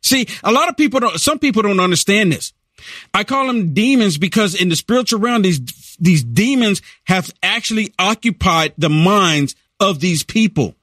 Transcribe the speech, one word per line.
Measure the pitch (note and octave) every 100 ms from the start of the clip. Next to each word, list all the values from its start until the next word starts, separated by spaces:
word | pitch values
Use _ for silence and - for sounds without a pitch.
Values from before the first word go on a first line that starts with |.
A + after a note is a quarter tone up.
See, | - C4 A#3 -
a | F#3
lot | A#3+ E4+
of | -
people | D4 B3+
don't, | A#3 E3
some | - D4
people | D4 G#3+
don't | G#3 F#3+
understand | F3+ E3+ - G3+ G3+
this. | C3+ - _ _ _ - - -
I | G3 G#3
call | C4+ C4
them | A#3+ F3
demons | C#3 A#3 C4+ G#3+ D3
because | F3+ - G#3 F3
in | F3+
the | E3
spiritual | - A#3+ B3+ A3
realm, | A3+ A#3+
these, | F#3+ D#3+ B2 - - -
these | E3+ D#3+
demons | A#2 A#2 A3+ C4+ A3+ G3 - - -
have | F#3 - -
actually | F3+ A3 - A3 G#3 -
occupied | F#3 A3 A#3 F3+ F#3 E3 D#3 -
the | D#3
minds | D#3 F3 G#3 F3+ D3+ C#3 - _ _
of | G3 D#3+
these | F3+ D#3+
people. | - A3 A3 - G#2+ -